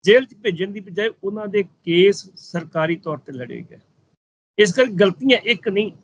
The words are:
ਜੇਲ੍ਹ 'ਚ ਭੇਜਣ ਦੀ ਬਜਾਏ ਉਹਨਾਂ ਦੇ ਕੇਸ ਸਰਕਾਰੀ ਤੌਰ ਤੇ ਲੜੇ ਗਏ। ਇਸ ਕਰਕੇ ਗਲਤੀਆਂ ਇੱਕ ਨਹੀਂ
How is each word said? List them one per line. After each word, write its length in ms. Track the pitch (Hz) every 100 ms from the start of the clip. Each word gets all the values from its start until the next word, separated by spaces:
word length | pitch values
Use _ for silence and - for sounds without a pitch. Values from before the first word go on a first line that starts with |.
ਜੇਲ੍ਹ 240 | 180 233 262
'ਚ 80 | _
ਭੇਜਣ 360 | 226 165 190
ਦੀ 80 | 202
ਬਜਾਏ 300 | 196 180 220 -
ਉਹਨਾਂ 240 | 196 208 208
ਦੇ 160 | 208
ਕੇਸ 640 | 190 _ - 170 190 196 190 _
ਸਰਕਾਰੀ 600 | - 170 160 165 160 165
ਤੌਰ 220 | 165 147
ਤੇ 140 | -
ਲੜੇ 340 | 135 120 120 117
ਗਏ। 80 | 107 _ _ _ _ _ _ _ -
ਇਸ 160 | 208
ਕਰਕੇ 180 | 175 254
ਗਲਤੀਆਂ 480 | 185 196 180 262 247
ਇੱਕ 300 | 214 226 -
ਨਹੀਂ 220 | 196 214 170